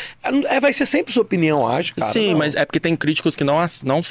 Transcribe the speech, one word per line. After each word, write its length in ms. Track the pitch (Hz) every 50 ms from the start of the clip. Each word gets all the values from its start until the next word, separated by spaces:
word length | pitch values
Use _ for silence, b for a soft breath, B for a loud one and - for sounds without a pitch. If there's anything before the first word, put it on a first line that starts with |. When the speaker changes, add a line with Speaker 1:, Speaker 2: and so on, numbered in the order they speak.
| B B B B -
Speaker 1:
é, 320 | - 254 277 277 - -
é, 40 | 269
vai 120 | 254 285
ser 140 | 277 - 285
sempre 260 | - - 285 - -
sua 100 | - 247
opinião, 380 | 214 - 196 175 165 156 151 147
eu 60 | 120
acho, 280 | 113 120 147 - - -
cara, 160 | - 214 -
Speaker 2:
Sim, 200 | - 233 214 202
Speaker 1:
não. 60 | 170 151
Speaker 2:
mas 160 | 151 151 135
é 100 | - 147
porque 160 | - - 156
tem 160 | - 165 165
críticos 400 | 156 - 147 160 - - 165 -
que 80 | - 151
não 140 | 139 147 160
ass-, 220 | 175 170 - -
não, 180 | - 131 135 156 175 -